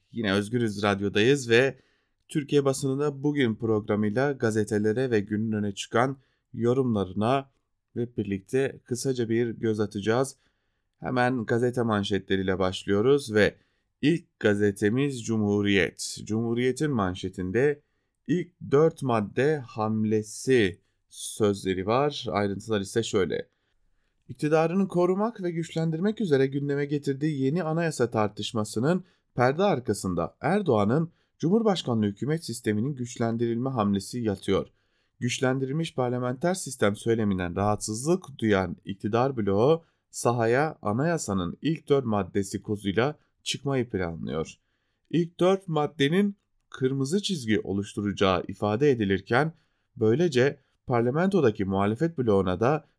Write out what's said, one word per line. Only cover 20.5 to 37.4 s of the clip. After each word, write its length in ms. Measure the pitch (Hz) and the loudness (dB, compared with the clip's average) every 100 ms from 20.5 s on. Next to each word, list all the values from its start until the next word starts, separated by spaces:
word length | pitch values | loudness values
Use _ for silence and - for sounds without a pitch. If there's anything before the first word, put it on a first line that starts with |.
| 127 92 - _ _ _ | 4 2 -2 _ _ _
sözleri 800 | - - - 104 101 95 92 95 | -14 -12 0 0 2 -2 -2 0
var. 400 | 123 147 139 117 | 0 0 -4 -4
Ayrıntılar 500 | 92 101 98 110 107 | -2 -2 -4 -4 -4
ise 220 | 95 120 | -2 -2
şöyle. 480 | - 104 82 - - _ _ _ _ _ _ _ - | 0 0 0 -2 -8 _ _ _ _ _ _ _ -18
İktidarını 600 | 120 151 160 165 190 190 | -6 2 2 2 0 0
korumak 540 | 175 180 190 220 220 | 2 2 0 -4 -4
ve 80 | 175 | -6
güçlendirmek 720 | 170 160 165 165 160 202 214 | -6 -6 -4 -2 0 -2 -2
üzere 260 | 190 135 139 | 2 2 2
gündeme 380 | 139 143 143 | 0 -2 -2
getirdiği 560 | 143 147 139 135 156 139 | -2 -2 -2 -2 -2 0
yeni 200 | 131 175 | 0 0
anayasa 480 | 156 160 165 - 117 | -2 0 -2 0 0
tartışmasının 920 | 113 104 - 107 113 107 107 143 180 - _ _ | 0 -2 -4 -6 -4 -4 -2 0 0 -4 _ _
perde 280 | - 123 156 | 0 0 2
arkasında 720 | 202 135 120 104 95 87 80 - | 0 0 -2 -2 -2 -2 -4 -4
Erdoğan'ın 720 | 135 202 170 107 101 143 165 _ _ _ | -2 0 2 2 4 2 -2 _ _ _
Cumhurbaşkanlığı 680 | 151 220 220 175 131 117 104 | 0 2 2 0 0 0 0
hükümet 380 | 101 131 160 | -2 -4 -4
sisteminin 500 | - 113 113 104 131 | -4 -4 -2 0 -2
güçlendirilme 760 | 131 120 - 113 117 117 117 131 | -6 -10 -4 -2 0 -2 -2 -2
hamlesi 500 | 127 101 98 - 123 | 0 2 0 -2 -4
yatıyor. 460 | 110 95 - 92 - _ _ _ _ _ | -2 -2 0 0 0 _ _ _ _ _
Güçlendirilmiş 760 | 120 - 131 131 131 156 165 | -6 0 0 0 -2 -2 -4
parlamenter 600 | - 123 123 123 135 175 | -2 -2 -2 -4 -2 -2
sistem 420 | 185 - - 104 101 | -2 -6 0 0 0
söyleminden 600 | 117 113 104 92 | 0 2 2 0